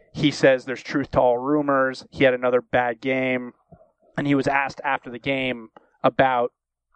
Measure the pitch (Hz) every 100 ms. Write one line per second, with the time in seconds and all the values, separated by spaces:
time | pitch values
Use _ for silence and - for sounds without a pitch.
0 | _ - 143 139 143 131 127 120 - 147
1 | 131 135 127 120 127 151 143 135 131 127
2 | 117 - 135 127 127 123 117 123 123 113
3 | 135 131 131 127 123 - _ - _ _
4 | _ - 143 139 131 135 135 - 143 135
5 | 131 120 139 135 131 123 110 - _ _
6 | 131 117 131 123 120 - _ _ _